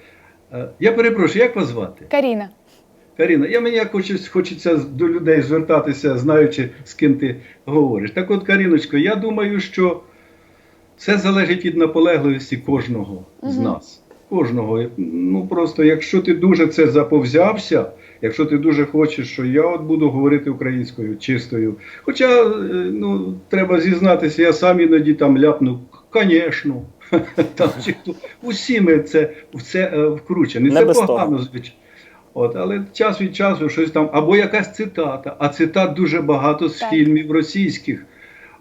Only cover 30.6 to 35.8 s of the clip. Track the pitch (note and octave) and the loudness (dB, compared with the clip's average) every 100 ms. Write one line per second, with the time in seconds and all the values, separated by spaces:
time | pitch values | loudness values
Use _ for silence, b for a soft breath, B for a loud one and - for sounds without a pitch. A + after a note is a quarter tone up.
30.6 | C3+ D3 E3 E3+ G3 A#2+ D3+ C#3 B2 B2 | 2 4 4 4 2 0 0 -2 -4 -10
31.6 | - _ b b b b b B2+ A#2+ - | -16 _ b b b b b -4 -2 -2
32.6 | F#3 G3+ G3 - A3 G3 F#3+ - G3 D3 | -4 -4 -8 -2 -2 0 -6 -2 -2 0
33.6 | D3+ - D#3+ D#3 D3+ D3 D#3 G3+ G3 G#3+ | -2 -2 -2 0 0 2 4 2 2 -2
34.6 | F#3+ - G#3 - D3+ C3+ - - C#3+ - | -4 -6 -8 -4 -6 -6 -12 -4 -4 0
35.6 | D#3 F#3+ | 0 2